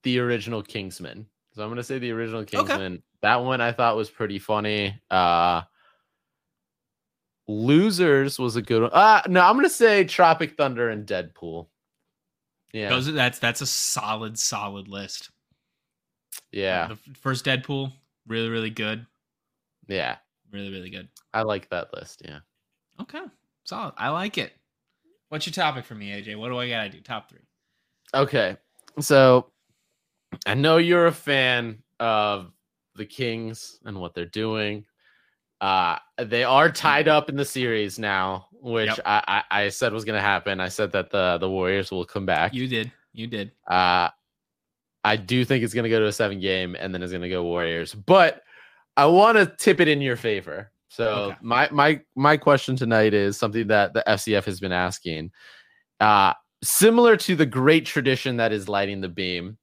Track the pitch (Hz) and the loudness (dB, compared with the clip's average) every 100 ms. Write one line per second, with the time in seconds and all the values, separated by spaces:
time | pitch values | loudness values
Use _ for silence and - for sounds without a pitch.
0 | 131 123 123 117 101 113 95 110 95 - | -2 -2 0 -4 -4 -10 -8 -10 -10 -12
1 | 80 98 110 _ _ 107 107 120 120 135 | -16 -16 -20 _ _ -14 -10 -10 -8 -8
2 | 120 113 117 110 104 - - 262 95 90 | -6 -6 -8 -8 -6 -4 -2 -4 -6 -10
3 | _ _ 104 123 123 127 117 117 120 110 | _ _ 0 2 0 -2 -2 0 0 0
4 | 107 _ 107 101 - 107 107 104 101 101 | -6 _ -8 -8 -4 -2 -2 -2 -4 -8
5 | _ 92 87 85 87 85 85 _ _ _ | _ 2 4 4 2 0 -4 _ _ _
6 | _ _ _ _ _ _ _ _ _ _ | _ _ _ _ _ _ _ _ _ _
7 | _ _ _ _ - 107 120 151 214 180 | _ _ _ _ -10 -4 4 4 4 2
8 | 175 139 139 139 127 113 101 113 113 160 | 4 4 2 -2 -4 -4 0 0 4 6
9 | 214 214 - 180 180 240 339 - 226 202 | 8 6 4 6 6 6 2 4 4 6
10 | 180 - 170 165 160 - 139 120 117 107 | 2 4 4 4 -2 -2 -2 0 -4 -4
11 | 104 95 85 _ 85 82 85 _ _ _ | -6 -6 -8 _ -14 -14 -16 _ _ _
12 | _ _ _ _ _ _ _ 110 104 127 | _ _ _ _ _ _ _ -10 -4 -2
13 | 135 151 123 - 117 117 135 - - - | -2 -2 -2 0 -4 -4 -6 -4 -4 -4
14 | 107 110 110 107 - 107 101 101 95 98 | -6 -6 -8 -6 -6 -6 -10 -12 -14 -14
15 | 98 - - _ _ _ _ _ _ _ | -12 -14 -16 _ _ _ _ _ _ _
16 | _ _ _ - _ 101 95 92 82 110 | _ _ _ -20 _ -6 -4 -4 -6 -10
17 | _ 135 135 127 143 131 127 139 135 131 | _ -10 -8 -4 -4 -4 -4 -8 -8 -14
18 | _ _ _ 113 113 113 110 107 107 110 | _ _ _ -6 -4 -6 -6 -6 -8 -8
19 | 117 _ _ _ _ _ _ _ _ 95 | -12 _ _ _ _ _ _ _ _ -6
20 | 65 - _ _ _ 101 98 95 90 98 | -6 -8 _ _ _ -14 -14 -14 -16 -18
21 | 95 - _ 110 110 101 - 90 - - | -20 -20 _ -6 -4 -6 -6 -10 -10 -16
22 | - - 80 76 _ _ _ _ _ - | -18 -20 -20 -20 _ _ _ _ _ -20
23 | 233 302 370 _ _ _ - 180 190 - | -18 -18 -18 _ _ _ -16 -12 -12 -8
24 | 120 160 202 - 110 _ _ _ _ _ | -6 -4 -6 -8 -10 _ _ _ _ _
25 | _ _ _ 151 165 175 156 131 - 110 | _ _ _ -10 -8 -2 -2 -4 -12 -14
26 | 101 101 104 107 117 123 123 117 104 82 | -12 -12 -12 -12 -8 -6 -4 -6 -6 -12
27 | - 113 - _ _ _ _ _ _ _ | -12 -12 -12 _ _ _ _ _ _ _
28 | _ 135 135 131 95 98 _ _ _ - | _ 0 0 0 -2 -4 _ _ _ -10
29 | 143 139 131 127 - _ _ _ _ _ | 4 8 8 8 2 _ _ _ _ _
30 | _ _ _ - - 127 151 160 170 175 | _ _ _ -10 -4 0 4 4 4 4
31 | 170 - - 139 127 123 117 110 _ _ | 4 0 -2 0 2 0 -4 -12 _ _
32 | 117 107 104 101 90 _ _ _ _ - | 0 2 0 -2 -8 _ _ _ _ -16
33 | 104 - 123 113 113 113 - _ 110 98 | -14 -8 -6 -6 -10 -12 -18 _ -16 -12
34 | 87 - 85 110 110 110 104 104 107 _ | -10 -10 -10 -6 -6 -4 -4 -6 -14 _
35 | _ _ _ _ _ _ 98 95 87 78 | _ _ _ _ _ _ -2 0 0 -2
36 | _ - 117 117 123 135 165 160 156 143 | _ -12 -4 -2 4 4 4 2 2 2
37 | 156 151 151 139 135 131 123 110 104 92 | 4 2 2 -6 -4 -4 -2 -2 -4 -6
38 | 107 98 95 92 _ _ 127 117 107 110 | -4 -2 -2 -6 _ _ -6 -2 -2 -2
39 | - 104 - 101 - 101 101 - 123 107 | 0 -2 0 -4 -2 -2 -2 -2 -4 -2
40 | 107 107 101 95 101 95 92 - 101 98 | -4 -2 0 0 -2 -4 -4 -4 -2 -2
41 | 90 101 90 85 95 95 92 98 92 92 | -2 -2 0 0 -2 -2 -2 -2 -4 -8
42 | 87 104 95 78 90 127 131 117 113 _ | -8 -8 -2 0 0 -2 -6 -6 -6 _
43 | _ 113 117 113 101 _ - 90 90 90 | _ -14 -10 -8 -10 _ -2 0 2 2
44 | 85 _ _ _ _ _ _ _ _ _ | 0 _ _ _ _ _ _ _ _ _
45 | 107 107 92 127 120 135 113 123 113 113 | -2 -2 -2 -2 0 0 -2 -4 0 0
46 | 107 98 107 98 95 92 90 90 95 92 | 0 0 -4 -2 -2 -2 -4 -8 -8 -8
47 | 90 90 90 90 87 85 85 82 80 107 | -8 -8 -6 -4 -4 -4 -4 -4 -8 -12
48 | 101 190 165 - _ - - _ _ - | 4 6 6 2 _ -20 -20 _ _ 4
49 | 143 175 214 220 190 - - 175 160 143 | 6 8 8 6 4 2 2 4 4 2
50 | 135 120 117 104 85 78 107 _ _ - | 0 -2 -2 -4 -6 -12 -14 _ _ -4
51 | 113 104 101 95 117 120 147 147 147 151 | -2 -2 -6 -8 -2 2 2 4 2 2
52 | _ - 143 151 151 139 - 139 117 113 | _ 2 4 4 4 2 2 -4 2 4
53 | 107 104 101 104 110 113 104 107 98 110 | 4 4 0 -2 -4 -2 2 2 2 0
54 | - 98 - 101 104 90 95 90 90 - | 0 0 0 -2 -2 -8 -4 -2 -2 -4
55 | 87 78 78 _ - - _ _ _ _ | -8 -8 -10 _ -20 -20 _ _ _ _
56 | 110 104 95 - _ _ - - 214 233 | 4 6 4 0 _ _ -4 4 6 6
57 | 240 208 - 165 147 117 135 165 160 151 | 6 4 2 0 0 2 4 4 2 -2
58 | 135 131 135 120 113 107 95 101 101 98 | 0 -2 -2 -2 0 -2 -2 -2 -2 -4
59 | 95 85 92 87 90 110 | -10 -6 -6 -6 -8 -16